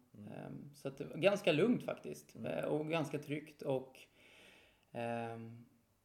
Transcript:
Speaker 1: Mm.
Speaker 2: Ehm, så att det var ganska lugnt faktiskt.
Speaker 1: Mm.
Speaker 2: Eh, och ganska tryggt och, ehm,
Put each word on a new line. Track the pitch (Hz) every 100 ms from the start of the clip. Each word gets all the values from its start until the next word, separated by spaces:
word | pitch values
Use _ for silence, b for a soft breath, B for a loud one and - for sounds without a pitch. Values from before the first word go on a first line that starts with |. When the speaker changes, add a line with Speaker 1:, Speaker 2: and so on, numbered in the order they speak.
| _ -
Speaker 1:
Mm. | 104
Speaker 2:
Ehm, | - - - 143 -
så | 139
att | 139
det | -
var | -
ganska | 180 202 -
lugnt | 151 220 233
faktiskt. | - - - 147 - -
Speaker 1:
Mm. | 113
Speaker 2:
Eh, | - -
och | 147 156
ganska | 165 143 147
tryggt | 139 147 - -
och, | 147 131 131 - - B B B B B B B _
ehm, | - 117 117 117 117 113 117 - _ _ _